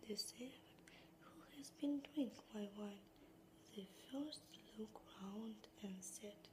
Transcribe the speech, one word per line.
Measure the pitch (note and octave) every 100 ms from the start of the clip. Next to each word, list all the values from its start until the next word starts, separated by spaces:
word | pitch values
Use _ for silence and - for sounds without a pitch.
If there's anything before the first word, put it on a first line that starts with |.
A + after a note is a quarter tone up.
The | G#3+
seventh, | G#3 - - B3+ - - - - - - -
Who | - - - C#4+
has | C#4 -
been | C#4+ C#4+ -
drink | D4+ B3 - -
my | G#3+ G#3 G3+
wine? | G#3 G3+ - - - - - - -
The | - F#3+ - -
first | C4+ D4 D4+ - - - G#3+
looked | G#3+ - - -
round | F#3+ G3+ A3+ G#3+ - -
and | G3+ F#3+
said | F#3+ - G#3 G#3 -